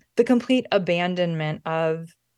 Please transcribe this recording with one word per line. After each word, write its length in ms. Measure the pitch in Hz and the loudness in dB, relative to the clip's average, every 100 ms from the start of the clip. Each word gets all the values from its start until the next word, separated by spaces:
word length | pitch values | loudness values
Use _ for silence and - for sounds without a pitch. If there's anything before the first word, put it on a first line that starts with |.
| _ - | _ 0
the 60 | |
complete 420 | 233 240 - 254 233 | 2 2 2 0 2
abandonment 920 | 202 180 175 180 180 175 160 156 156 160 | 0 2 0 0 0 -2 -2 -4 -4 -4
of 440 | 160 165 165 165 _ _ | -2 -2 -2 -8 _ _